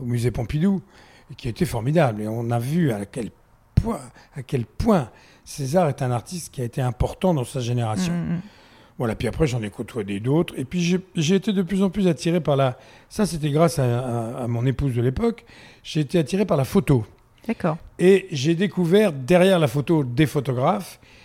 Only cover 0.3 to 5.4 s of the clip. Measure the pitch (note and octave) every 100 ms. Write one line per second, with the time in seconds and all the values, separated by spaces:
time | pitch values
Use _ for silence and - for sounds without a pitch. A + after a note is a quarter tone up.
0.3 | A2+ A2+ D3+ F#3 F#3+ - - - - -
1.3 | C3+ B2+ A2 D#3 A#2+ A#2 D#3+ C#3+ G#2+ G#2+
2.3 | A2+ A#2 A#2+ A#2+ E3 D#3 G#2 G2+ C3+ G2+
3.3 | - _ _ _ - A3+ F#3+ B2 - -
4.3 | - B2 C3+ A2 - A#3 G3 A#2 - -
5.3 | -